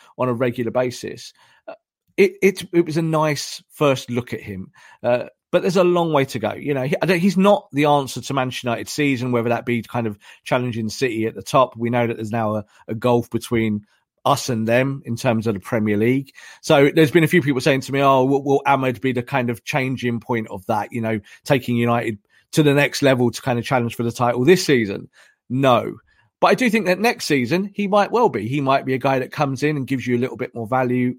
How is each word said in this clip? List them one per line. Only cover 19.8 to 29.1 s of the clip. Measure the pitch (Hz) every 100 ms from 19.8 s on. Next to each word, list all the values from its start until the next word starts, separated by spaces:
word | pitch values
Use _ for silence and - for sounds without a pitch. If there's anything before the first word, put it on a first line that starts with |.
| 131 123 123 117
point | - 117 107
of | 98 -
that, | 107 95
you | 120
know, | 110 110 - -
taking | - 139 123 120
United | 117 117 117 104 _ _ _
to | 160
the | 147 143
next | 139 -
level | 135 127 120
to | -
kind | 135 120
of | -
challenge | 131 117 -
for |
the | 117
title | 117 120 120 131
this | 185
season?" | - 127 101 98 - _ _ _ -
No. | 127 135 113 110 107 _ _ _ -
But | 170
I |
do | 214 247
think | 220 180
that | 180
next | 233 - -
season, | 143 120 175 196
he | - 196
might | 208 196
well | 110 220
be. | 113 107
He | 147
might | 135 135 131
be |
a | 131
guy | 135